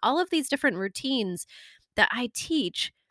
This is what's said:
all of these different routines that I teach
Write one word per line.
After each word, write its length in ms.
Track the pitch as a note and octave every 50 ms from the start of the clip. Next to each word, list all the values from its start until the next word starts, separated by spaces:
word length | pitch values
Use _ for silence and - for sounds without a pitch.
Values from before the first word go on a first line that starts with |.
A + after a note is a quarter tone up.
| -
all 160 | A#3+ C#4+ F4
of 100 | F#4 -
these 200 | E4+ D#4 C4+ -
different 280 | C#4 - - C4 E3+
routines 720 | F3+ F#3+ G3 - - - C4 C4+ A#3+ G#3 F#3 F3 - - _ - - - - - _ _ _ -
that 120 | G#3+ G3+ -
I 180 | - A#3+ B3 A3+ -
teach 560 | - - - E4 D4+ G#3+ F3+ - - - - _ _ _ _